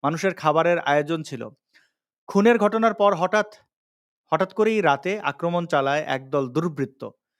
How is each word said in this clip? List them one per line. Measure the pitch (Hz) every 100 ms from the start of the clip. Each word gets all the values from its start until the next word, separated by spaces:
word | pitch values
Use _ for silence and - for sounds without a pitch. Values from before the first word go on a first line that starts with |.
মানুষের | 139 160 190
খাবারের | 170 156 151 170 170
আয়োজন | 135 147 147 165
ছিল। | 151 131 113 - _ _ _ _ _ _ -
খুনের | 196 214 240
ঘটনার | 208 220 226
পর | 214 202 175
হঠাৎ, | 180 214 208 - _ _ _ _ _ _ -
হঠাৎ | 160 185
করেই | - 214 220
রাতে | 165 139 180 208
আক্রমণ | 143 143 170 175 170
চালায় | 151 135 147 156
একদল | 135 135 143 131
দুর্বৃত্ত। | 131 170 139 131 - 113 - _